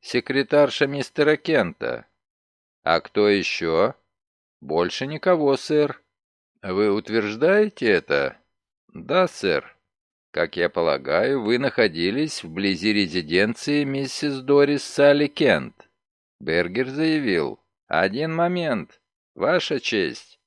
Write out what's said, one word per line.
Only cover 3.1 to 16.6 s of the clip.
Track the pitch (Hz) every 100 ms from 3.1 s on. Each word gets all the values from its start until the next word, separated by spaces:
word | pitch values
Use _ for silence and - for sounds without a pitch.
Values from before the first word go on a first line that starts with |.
| - 104
еще?» | 101 - - 82 80 104 - _ _ _ _ _ _
«Больше | 69 78 90 - 135
никого, | 151 185 175 147 135
сэр». | - 151 147 - _ _ _ _ _ _
«Вы | 98 95 107
утверждаете | 101 107 113 104 110 156 202 214 - 120
это?» | 92 - 71 67 - _ _ _ _ _
«Да, | - 82 180 180
сэр». | - 98 76 - _ _ _ _ _ _
«Как | - 85 -
я | 85
полагаю, | - 82 71 65 80 117 139
вы | 107 120
находились | 135 - 110 80 87 117 156 -
вблизи | 85 80 98 90 101
резиденции | 104 95 87 76 90 107 113 - 147
миссис | 139 139 135 - 147 135
Дорис | 131 143 143 143
Салли | - - 143 143 147
Кент?» | - 143 98 123 - - _ _ _ _ _
Бергер | 67 82